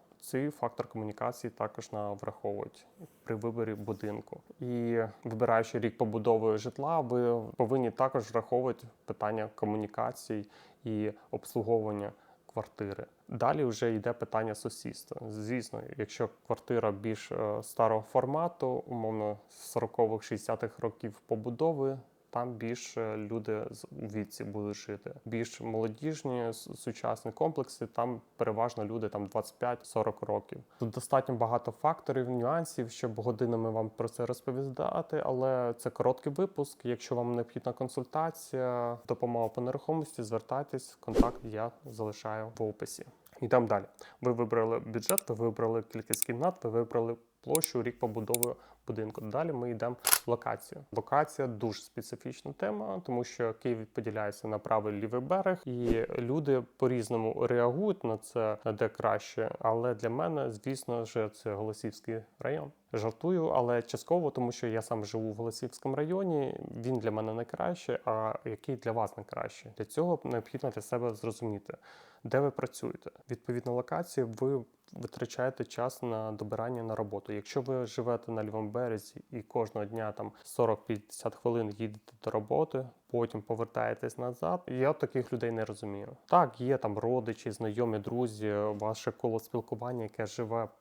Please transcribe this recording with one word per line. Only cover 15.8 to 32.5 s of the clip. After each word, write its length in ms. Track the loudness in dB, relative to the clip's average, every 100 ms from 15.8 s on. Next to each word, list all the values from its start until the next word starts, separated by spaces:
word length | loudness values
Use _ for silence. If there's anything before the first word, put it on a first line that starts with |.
| -8 -6
якщо 320 | -6 -2 -2 -4 -4
квартира 460 | -4 0 2 2
більш, 400 | 2 -2 -4 -4
е, 320 | -2 0 -2
старого 420 | -2 2 4 4 2
формату, 560 | 2 2 2 0 0 0
умовно, 720 | 0 -2 -2 -2 0 0 -2 -8
сорокових, 760 | -18 -6 -2 0 4 4 2
шістдесятих 560 | -2 -4 -2 -2 -4 -4
років 420 | -6 -4 -8 -8 -4
побудови, 720 | -2 -2 0 0 2 0 -2 -8 _ _
там 240 | -4 -4
більше 640 | -4 -4 -4 -6 -4 -2 -4
люди 460 | -4 -4 -2 -2 -4
з, 140 | -10 -14
у 200 | -10 -6
віці 380 | -4 -6 -6
будуть 320 | -6 -4 -4 -6
жити. 380 | -8 -10 -10 -12 -4
Більш 360 | -4 -4 -6
молодіжні, 800 | -4 0 -2 -2 -4 -4 -4 -2
с-, 340 | -2 -4 -10 -10
сучасні 560 | -8 -4 -2 -2 -4
комплекси, 560 | 0 0 0 -4 -6 -4
там 340 | 0 0 -2 -6 -2
переважно 480 | 0 2 0 0 -4
люди 240 | -2 -2
там 160 | -2 -2
двадцять 340 | -2 -2 -2
п'ять, 260 | -2 -2 -2
сорок 360 | 0 2 0
років. 380 | 0 -2 -2 -12 -12 -4
Тут 100 | -4
достатньо 460 | -4 4 4 4 2
багато 360 | 2 2 0
факторів, 580 | 0 0 2 0 0 0
нюансів, 600 | 2 2